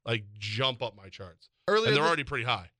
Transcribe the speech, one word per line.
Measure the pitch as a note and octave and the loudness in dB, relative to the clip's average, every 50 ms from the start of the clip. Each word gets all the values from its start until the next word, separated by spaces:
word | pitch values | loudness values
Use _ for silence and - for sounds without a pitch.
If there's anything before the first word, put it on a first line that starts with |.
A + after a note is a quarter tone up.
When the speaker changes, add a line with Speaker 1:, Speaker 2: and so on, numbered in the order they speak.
| - | -6
Speaker 1:
Like, | - A#2 A2+ G2+ G2+ - - | -4 -2 -2 -4 -6 -14 -12
jump | G2+ G#2+ G#2 A2+ C3 C3 B2+ A#2 B2+ | -10 -6 -4 -2 0 0 -2 -2 -6
up | A2+ G#2 | -8 -8
my | G#2 F#2+ F#2+ | -10 -18 -18
charts. | - - G2 F2+ E2 _ _ _ _ _ _ | -18 -16 -16 -16 -18 _ _ _ _ _ _
Speaker 2:
Earlier | - G3+ A3 A3 - | 2 2 4 4 4
Speaker 1:
And | - | 4
they're | C#3+ D3+ | 4 4
Speaker 2:
th-, | E3 | 4
Speaker 1:
already | E3+ D3+ C#3 | 2 2 0
pretty | A#2+ C#3+ B2+ A2+ | -4 -4 -4 -2
high. | B2 A#2+ G2+ F2 F2 _ _ | 0 -2 -2 -4 -8 _ _